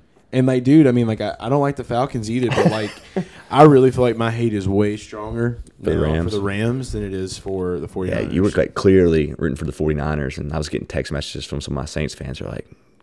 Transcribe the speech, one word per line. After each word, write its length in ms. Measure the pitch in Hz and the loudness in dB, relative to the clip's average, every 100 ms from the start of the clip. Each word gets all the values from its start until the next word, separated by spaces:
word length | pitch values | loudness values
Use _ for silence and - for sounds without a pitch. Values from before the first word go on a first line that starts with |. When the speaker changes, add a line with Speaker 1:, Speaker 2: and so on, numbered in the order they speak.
| _ _ _ | _ _ _
Speaker 1:
And, 140 | 127 131 | 0 2
like, 160 | 127 123 | 2 4
dude, 240 | 151 139 | 6 6
I 20 | |
mean, 160 | 123 117 | 4 2
like, 140 | 107 | -2
I, 160 | 104 - | -4 -6
I 100 | 113 | -2
don't 120 | 143 | 0
like 160 | 139 139 | 0 -4
the 80 | 120 | -4
Falcons 440 | 120 139 123 107 | -2 -2 -4 -4
either, 200 | 120 120 | -2 0
but, 200 | - 131 | 2 2
like, 220 | 110 104 - - - | 2 -4 -10 -10 -8
Speaker 2:
<laughs> 280 | - - - | -8 -10 -2
Speaker 1:
I 120 | 131 | 6
really 300 | 151 139 131 | 8 8 6
feel 100 | 131 | 4
like 140 | 123 113 | 0 0
my 160 | 117 | -2
hate 200 | 117 117 | 0 -2
is 160 | 104 95 | 0 0
way 280 | 98 104 107 | 2 0 -2
stronger 640 | - 107 107 117 120 120 - - | -10 -14 -10 -4 -4 -4 -12 -10
Speaker 2:
For 120 | - | -2
the 40 | 80 | 0
Speaker 1:
now 80 | |
Speaker 2:
Rams? 220 | 76 80 87 | 0 0 -2
Speaker 1:
for 60 | 104 | -2
the 40 | |
Rams 480 | 98 101 113 127 123 | -2 -2 -2 -2 -6
than 140 | 110 101 | -8 -6
it 100 | 95 | -6
is 240 | 95 - | -8 -8
for 360 | 98 95 90 87 | -8 -6 -4 -4
the 40 | |
Speaker 2:
Yeah, 100 | 76 | -6
Speaker 1:
forty-niners. 420 | - 92 98 - - | -6 -4 -4 -2 0
Speaker 2:
you 80 | |
were, 80 | 101 | 0
like, 240 | - - - | 2 -2 2
clearly 580 | 98 95 87 80 71 69 | 6 6 6 4 0 -2
rooting 160 | 80 67 | -4 -4
for 100 | 78 | -6
the 60 | |
forty-niners, 640 | - 78 76 71 76 67 - | -4 -2 -2 -2 -4 -4 -6
and 140 | 73 | -6
I 60 | 78 | -6
was 100 | 76 | -4
getting 200 | - - | -6 -6
text 240 | - 67 | -6 -6
messages 320 | 71 - 67 - | -6 -8 -10 -8
from 160 | 73 | -8
some 140 | - 71 | -6 -6
of 20 | |
my 80 | 71 | -6
Saints 300 | 78 71 - | -6 -6 -6
fans 260 | 67 67 | -12 -10
who 60 | 50 | -10
are 40 | |
like, 160 | - - - _ _ | -12 -14 -20 _ _